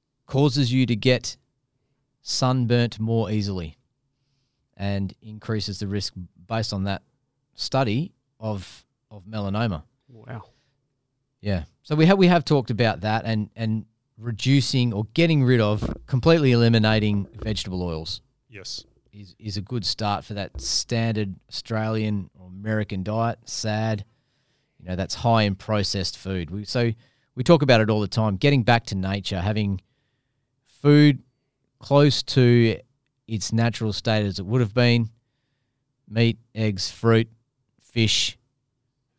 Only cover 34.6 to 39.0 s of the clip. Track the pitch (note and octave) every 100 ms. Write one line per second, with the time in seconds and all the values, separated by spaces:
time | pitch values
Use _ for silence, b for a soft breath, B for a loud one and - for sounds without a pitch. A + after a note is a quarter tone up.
34.6 | A2 A#2 A#2+ A#2+ A2+ - _ _ _ _
35.6 | _ _ _ _ - A2 A#2 A2+ _ A2
36.6 | A2 F#2 - - A#2 A2+ A2+ _ _ _
37.6 | _ _ _ A#2+ A2 - - - _ _
38.6 | _ _ _ _